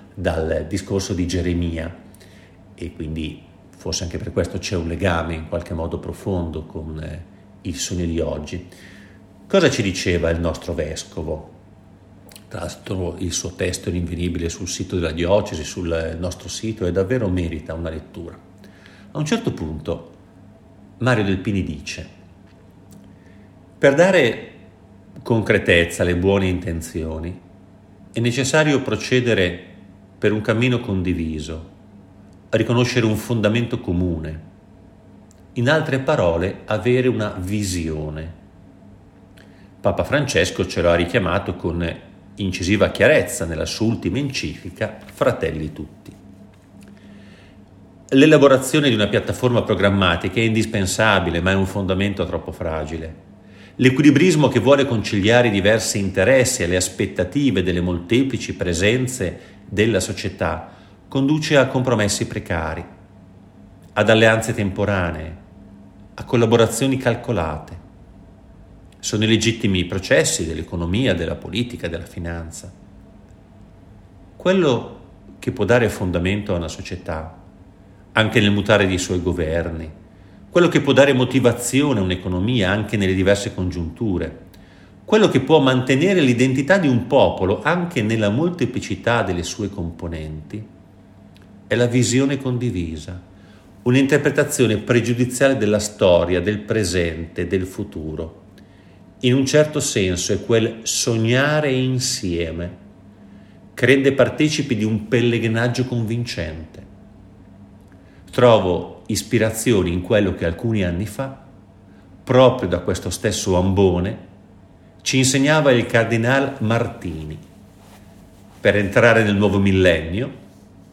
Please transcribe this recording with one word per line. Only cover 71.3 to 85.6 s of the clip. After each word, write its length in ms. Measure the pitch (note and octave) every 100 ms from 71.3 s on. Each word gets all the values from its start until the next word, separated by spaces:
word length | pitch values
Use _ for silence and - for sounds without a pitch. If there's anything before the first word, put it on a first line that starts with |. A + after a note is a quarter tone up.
politica, 540 | - - G#2+ A#2+ - E2+
della 180 | E2 E2
finanza. 640 | - E2+ E2+ E2 - F#2+ - - - - - - - - - - - - - - - - -
Quello 640 | F3 F#3+ D#3+ A#2 - - - - - -
che 100 | -
può 140 | -
dare 240 | G2 B2 A2
fondamento 680 | - F#2 F2 F2+ G#2 G2+
a 20 | F2
una 120 | E2
società, 720 | - - F#2 - D#2+ D#2+ - - - - - - - - -
anche 220 | G#2+ B2
nel 100 | G#2
mutare 360 | G2+ G2 G#2 G2
dei 100 | F#2
suoi 240 | - F#2
governi, 680 | E2+ E2 D#2 E2+ D#2+ D#2+ D#2 - - - - - -
quello 200 | F3 E3+
che 120 | -
può 140 | D3
dare 180 | C3 C#3+
motivazione 880 | B2+ B2+ E3 B2+ A2 - C3 D3 A#2
a 20 |
un'economia 680 | F#2 F#2 F#2+ F2+ G2+ B2+ F#2
anche 260 | G#2 G#2 G#2+
nelle 160 | F#2+
diverse 420 | F#2+ F#2+ G2+ -
congiunture, 880 | - F#2 F2 E2 D#2+ A2+ F2 E2 - - - - - - -
quello 240 | - G#3+ G3
che 120 | B2+
può 200 | C3 D#3